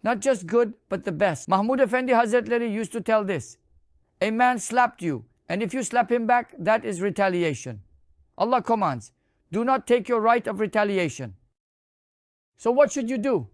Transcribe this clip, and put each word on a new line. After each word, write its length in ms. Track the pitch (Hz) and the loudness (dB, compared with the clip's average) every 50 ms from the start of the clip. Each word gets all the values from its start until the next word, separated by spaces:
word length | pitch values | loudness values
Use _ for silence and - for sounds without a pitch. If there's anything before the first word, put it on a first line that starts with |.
| _ | _
Not 180 | 208 247 208 | -2 -2 0
just 260 | 202 269 269 196 185 | 2 0 0 0 -2
good, 280 | 160 196 233 240 214 233 _ _ _ | 0 2 2 2 2 -2 _ _ _
but 160 | 190 185 - | -8 -6 -4
the 80 | - 170 | -6 -2
best. 360 | 151 202 190 160 127 - - | 0 0 0 0 -2 -2 0
Mahmud 320 | 190 190 202 226 269 262 | 0 0 2 0 2 2
Effendi 320 | 277 208 220 254 254 254 254 | 2 2 2 -2 0 2 2
Hazretleri 580 | 226 233 220 214 247 233 214 240 233 233 233 | 2 4 4 2 0 0 2 -2 -2 0 -2
used 220 | 202 214 226 175 - | -2 -4 -6 -6 -8
to 80 | 233 | -8
tell 240 | 185 - 220 214 208 | -2 0 0 0 0
this. 340 | 190 196 151 - - - _ _ _ _ _ _ _ _ _ _ _ _ _ | 0 -4 -4 -6 -10 -18 _ _ _ _ _ _ _ _ _ _ _ _ _
A 100 | - 214 | -2 -2
man 280 | 220 226 247 247 254 226 | 2 2 2 2 2 0
slapped 440 | - - 226 254 247 240 - _ 180 | -4 -2 2 2 2 2 0 _ -4
you, 220 | 165 143 117 104 _ _ _ _ _ | -4 -4 -4 -8 _ _ _ _ _
and 140 | 170 190 226 | -4 -2 -2
if 120 | 185 - | -4 -4
you 80 | 262 240 | -4 -6
slap 280 | - - 247 233 - 240 | -2 0 0 2 2 0
him 140 | 247 226 | 0 2
back, 280 | 220 240 247 233 - - 294 | 2 0 0 0 -4 -12 -6
that 260 | - 208 220 226 - | 0 0 0 0 0
is 180 | 226 202 170 185 | -4 -6 -4 -4
retaliation. 800 | 202 170 - 196 190 180 175 170 160 143 117 - 131 117 101 - _ _ _ _ _ _ _ _ _ _ - | -4 0 0 0 0 2 0 0 -2 -2 -4 -8 -12 -14 -14 -16 _ _ _ _ _ _ _ _ _ _ -4
Allah 240 | 196 226 247 247 190 | 0 0 2 0 2
commands, 500 | - 233 220 202 165 135 120 104 - _ _ _ _ _ _ _ _ | 0 0 0 0 -2 -2 -4 -10 -16 _ _ _ _ _ _ _ _
"Do 140 | - 202 233 | -4 -2 0
not 220 | 247 269 254 - | 2 0 0 2
take 220 | - 240 247 190 - | 2 2 2 2 0
your 120 | 247 226 | 0 2
right 260 | 214 226 233 247 - | 4 4 4 4 2
of 140 | - 214 190 | -4 -4 -2
retaliation." 760 | 220 196 - 214 208 208 202 190 175 156 - - 131 110 95 - _ _ _ _ _ _ _ _ _ _ _ _ _ _ _ _ _ _ _ _ _ _ _ | -4 -2 0 0 0 2 0 0 -2 -2 -4 -8 -12 -14 -14 -18 _ _ _ _ _ _ _ _ _ _ _ _ _ _ _ _ _ _ _ _ _ _ _
So 140 | _ - 233 | _ -2 0
what 220 | 247 262 294 269 - | 4 4 4 2 2
should 180 | 294 247 226 | -4 -4 -4
you 80 | 262 247 | -4 -2
do? 300 | 208 277 254 175 120 101 | 0 0 0 0 -2 -6